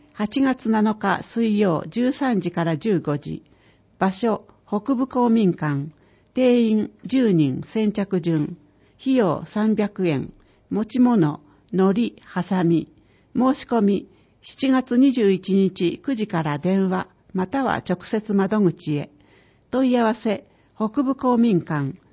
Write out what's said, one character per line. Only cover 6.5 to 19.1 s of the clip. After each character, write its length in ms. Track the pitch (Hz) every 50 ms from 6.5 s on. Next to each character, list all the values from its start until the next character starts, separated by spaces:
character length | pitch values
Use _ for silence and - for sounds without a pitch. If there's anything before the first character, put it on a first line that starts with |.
| 247 240
員、 300 | 233 220 220 214 202 - - - -
十 260 | 185 254 262 247 220
人、 320 | 185 160 151 135 131 143
先 300 | 147 - - 220 220 208
着 280 | 202 214 196 196 190 180
順。 360 | 160 170 165 156 151 - 175 - _ _ _ _ _ _ _ -
費 140 | - 262 269
用、 300 | 254 214 175 139 123 165
三 300 | - - 208 214 220 214
百 320 | 208 208 202 - - 185 170
円。 240 | 147 131 - - - - _ _ _ _ _ -
持 140 | 185 196 220
ち 120 | 214 - 247
物、 420 | 247 247 240 214 160 147 147 - - _ _ _ _ -
海 400 | - 180 190 190 196 226 233 208
苔、 100 | - - -
ハ 180 | - - 185
サ 220 | 170 - 190 185 175
ミ。 280 | 170 170 156 - - _ _ _ _ _ _ _ _ -
申 180 | - 247 262 262
し 100 | - -
込 160 | - 247 226
み、 280 | 208 196 196 - - - _ _ _ _ _ _
七 300 | - - - - - 262
月 280 | 262 262 254 - 247 247
二 140 | 269 277
十 180 | 247 254 214 196
一 240 | 190 185 - - 190
日 460 | 196 190 185 185 - 180 170 - - -
九 120 | - 269
時 100 | 214 214
か 160 | 214 - 165
ら 160 | 156 156 147 143
電 320 | 147 180 190 196 190 185
話、 160 | 185 185 - - _ _ _ _
ま 140 | - 185 185
た 160 | 185 - 269
は 140 | 262 220 165
直 260 | - - - 180 180
接 320 | - - - 214 214 - 202
窓 260 | 196 190 196 220 214
口 360 | 208 170 165 - - 156 151
へ。 140 | 143 143 -